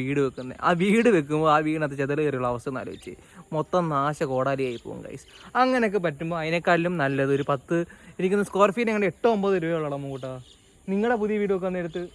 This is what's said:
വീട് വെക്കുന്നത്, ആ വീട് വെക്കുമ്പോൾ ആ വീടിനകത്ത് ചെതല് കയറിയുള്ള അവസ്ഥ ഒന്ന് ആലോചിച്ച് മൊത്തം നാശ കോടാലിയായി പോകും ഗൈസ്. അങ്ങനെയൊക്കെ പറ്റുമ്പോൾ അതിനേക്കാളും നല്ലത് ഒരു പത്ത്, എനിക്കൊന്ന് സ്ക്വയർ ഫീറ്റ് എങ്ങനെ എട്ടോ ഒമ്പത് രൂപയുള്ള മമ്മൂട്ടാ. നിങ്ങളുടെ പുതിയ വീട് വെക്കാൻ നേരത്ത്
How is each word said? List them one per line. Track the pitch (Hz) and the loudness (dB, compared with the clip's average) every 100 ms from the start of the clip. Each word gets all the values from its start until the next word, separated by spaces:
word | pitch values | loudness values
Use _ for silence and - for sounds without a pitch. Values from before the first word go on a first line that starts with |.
വീട് | 127 143 139 | -2 0 0
വെക്കുന്നത്, | 127 127 127 160 | -2 -12 -2 0
ആ | 175 | 2
വീട് | 196 220 233 190 | 4 4 6 4
വെക്കുമ്പോൾ | 143 151 156 151 | 2 0 4 4
ആ | 156 | 2
വീടിനകത്ത് | 156 151 139 | -2 -4 -2
ചെതല് | 135 143 151 | -2 0 0
കയറിയുള്ള | 131 123 | 0 -2
അവസ്ഥ | 120 139 | -4 -6
ഒന്ന് | 131 | -8
ആലോചിച്ച് | 95 90 - - - - - 156 | -8 -12 -14 -18 -20 -20 -6 -4
മൊത്തം | 151 180 165 143 | 0 0 2 2
നാശ | 143 147 147 | 0 -2 -2
കോടാലിയായി | 131 135 135 135 117 | 0 0 0 -2 -4
പോകും | 107 110 104 | -10 -12 -12
ഗൈസ്. | - - - - 240 | -16 -18 -20 -4 2
അങ്ങനെയൊക്കെ | 254 254 226 196 170 | 2 4 2 0 -2
പറ്റുമ്പോൾ | 143 165 170 | -4 -6 -4
അതിനേക്കാളും | 160 170 165 170 170 180 139 | -2 0 2 2 2 0 0
നല്ലത് | 139 135 139 | 0 2 0
ഒരു | 143 | 0
പത്ത്, | 139 - 170 170 - - - | -4 0 -2 -2 -10 -20 -4
എനിക്കൊന്ന് | 185 202 196 | 0 0 0
സ്ക്വയർ | 190 202 254 | 4 4 4
ഫീറ്റ് | 226 | -2
എങ്ങനെ | 214 202 | 0 -2
എട്ടോ | - 233 214 | 0 0 2
ഒമ്പത് | 196 190 | 2 0
രൂപയുള്ള | 165 165 151 143 | 0 -2 -4 -6
മമ്മൂട്ടാ. | 139 135 131 131 123 - _ _ - | -8 -8 -10 -12 -16 -20 _ _ -4
നിങ്ങളുടെ | 196 226 240 | 0 0 0
പുതിയ | 208 214 | 0 0
വീട് | 202 | 0
വെക്കാൻ | 196 185 180 | 0 -2 -4
നേരത്ത് | 170 175 175 | -6 -6 -10